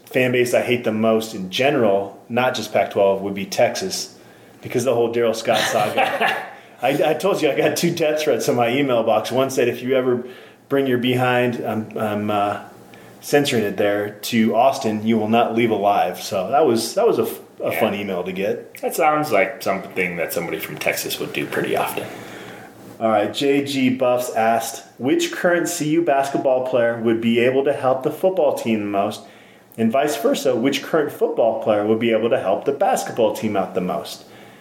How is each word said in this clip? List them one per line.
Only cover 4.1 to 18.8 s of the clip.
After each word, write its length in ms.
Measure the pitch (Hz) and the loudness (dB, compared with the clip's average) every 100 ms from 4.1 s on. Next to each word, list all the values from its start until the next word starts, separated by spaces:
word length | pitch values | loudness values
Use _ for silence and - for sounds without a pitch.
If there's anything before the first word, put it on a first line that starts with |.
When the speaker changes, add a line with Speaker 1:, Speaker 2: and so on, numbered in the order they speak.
| - - - - - | -16 -20 -20 -20 -16
Speaker 1:
because 200 | - 127 | -6 -2
of 80 | 123 | 0
the 40 | |
whole 180 | 120 113 | 2 2
Daryl 220 | 117 117 | 2 0
Scott 240 | 110 120 110 | 0 0 0
saga. 880 | - 113 107 - - - 202 - - - | 2 0 0 0 -2 0 -2 -2 -8 -16
Speaker 2:
<laughs> 180 | - - | -20 -4
Speaker 1:
I, 280 | 123 147 156 | -2 2 0
I 40 | |
told 260 | 156 190 170 | 0 0 0
you 80 | 147 | 0
I 60 | 135 | 2
got 200 | 151 147 | 0 2
two 180 | 170 | 0
death 280 | 151 151 151 | 0 0 0
threats 260 | 151 117 147 | 0 0 0
in 80 | 123 | 0
my 120 | 117 | 2
email 320 | 135 139 120 | 2 2 2
box. 260 | 110 107 - | 2 0 0
One 200 | 123 135 | 0 0
said, 180 | 135 120 | 0 0
"If 140 | - | 0
you 120 | 123 131 | 0 0
ever 280 | 127 120 - - - - - | 2 0 -4 -14 -20 -20 -4
bring 180 | 139 135 | 0 2
your 120 | 123 | 0
behind, 580 | 123 123 123 123 123 113 | 2 2 2 2 2 -2
I'm, 320 | 117 107 107 - | -4 -4 -6 -4
I'm, 340 | 107 104 104 | -2 -2 -2
uh, 320 | 104 101 104 - - - - - - | 0 0 -2 -10 -20 -20 -20 -20 -18
censoring 420 | - 147 139 120 | 0 2 2 0
it 140 | 101 95 | 0 0
there, 340 | 101 104 104 - | 0 0 -4 -8
to 340 | - 117 110 107 | -2 2 4 4
Austin, 500 | 135 131 113 107 110 | 4 2 -2 -2 0
you 100 | 113 | 2
will 120 | 107 | 2
not 260 | 117 110 | 2 2
leave 160 | 113 117 | 2 2
alive." 500 | 104 101 95 87 90 | 2 2 2 0 -4
So 300 | - 101 92 | -6 -4 0
that 160 | 143 151 | 2 4
was, 280 | 113 - | 2 0
that 120 | 190 226 | 0 2
was 120 | 151 | 2
a 20 | |
f-, 180 | - - - - | -2 -6 -14 -8
a 80 | 127 | -4
Speaker 2:
Yeah. 100 | 98 | 0
Speaker 1:
fun 140 | 107 | 0
email 300 | 101 98 90 | -2 -4 -4
to 80 | 92 | -4
get. 420 | 92 104 - - - | -4 -4 -4 -8 -10